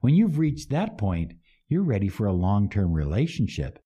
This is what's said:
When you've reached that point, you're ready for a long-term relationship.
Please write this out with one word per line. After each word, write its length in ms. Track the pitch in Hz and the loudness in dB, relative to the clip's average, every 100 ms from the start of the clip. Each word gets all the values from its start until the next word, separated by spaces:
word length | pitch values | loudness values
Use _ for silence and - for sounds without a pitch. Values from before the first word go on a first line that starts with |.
When 120 | 123 | 4
you've 240 | 160 220 151 | 4 4 2
reached 320 | 156 139 - | 0 -2 -4
that 280 | 139 214 - | -4 -4 -2
point, 360 | 101 87 82 - _ _ _ | -2 -2 -4 -8 _ _ _
you're 160 | 160 | -2
ready 260 | 190 107 98 | 0 0 -2
for 160 | - 104 | -2 0
a 80 | |
long-term 600 | 92 90 101 101 104 92 | 2 2 2 2 0 0
relationship. 840 | 80 73 87 160 - 101 - 67 - | 0 0 0 -2 -2 -4 -2 -8 -8